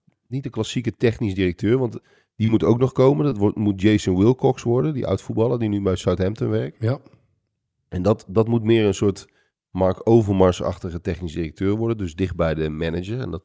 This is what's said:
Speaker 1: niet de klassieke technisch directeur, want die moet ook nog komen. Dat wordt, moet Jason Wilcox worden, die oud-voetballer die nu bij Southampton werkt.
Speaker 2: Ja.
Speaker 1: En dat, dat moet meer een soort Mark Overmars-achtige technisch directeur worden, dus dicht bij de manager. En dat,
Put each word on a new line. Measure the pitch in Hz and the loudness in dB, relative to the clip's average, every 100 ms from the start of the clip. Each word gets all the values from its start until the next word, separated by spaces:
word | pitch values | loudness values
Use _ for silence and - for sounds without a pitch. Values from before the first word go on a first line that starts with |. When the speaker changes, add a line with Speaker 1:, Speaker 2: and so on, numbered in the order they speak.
| _ _ - | _ _ -12
Speaker 1:
niet | 127 | -10
de | 135 | -8
klassieke | 110 107 127 117 - | -6 -4 -4 -4 0
technisch | 151 113 113 | 0 0 -4
directeur, | 95 92 87 98 131 | 0 0 0 0 0
want | 123 104 _ _ _ - | -2 -8 _ _ _ -2
die | 110 | 2
moet | 110 | 2
ook | 82 120 | 4 2
nog | 127 | 2
komen. | - 131 147 147 | 4 4 4 0
Dat | 107 | 0
wordt, | 101 - | 0 2
moet | 104 95 | -2 2
Jason | 101 107 - 90 | 4 4 2 2
Wilcox | 107 127 135 131 | 4 4 0 0
worden, | 117 120 151 | 0 0 0
die | 139 - | -4 -4
oud-voetballer | 95 - 113 117 127 | -4 -4 -2 0 0
die | 113 | -2
nu | 101 | 0
bij | 98 92 | 0 -2
Southampton | - 90 95 110 117 | -2 0 -2 -2 -4
werkt. | 110 131 - | -2 -4 -6
Speaker 2:
Ja. | 113 139 - _ _ _ _ _ _ _ - | -4 -4 -8 _ _ _ _ _ _ _ -12
Speaker 1:
En | 90 | -4
dat, | 90 110 - | 0 0 0
dat | 98 113 | 0 2
moet | 117 | 0
meer | 107 113 104 | 2 4 4
een | |
soort | 95 104 95 - _ _ _ _ | 2 0 -2 -10 _ _ _ _
Mark | 90 92 92 - | -2 0 0 4
Overmars-achtige | 117 101 98 92 90 - 98 92 85 | 4 4 4 4 4 -4 -6 -10 -8
technisch | 95 82 87 | -8 -8 -8
directeur | 80 80 - 95 107 | -8 -8 -4 -2 -2
worden, | 113 113 | -2 -4
dus | 92 80 | -6 -4
dicht | 92 85 | -4 -2
bij | 82 | -2
de | 80 78 | 0 -4
manager. | 78 82 85 92 117 | -4 -4 -4 -6 -8
En | 101 | -8
dat, | 85 | -10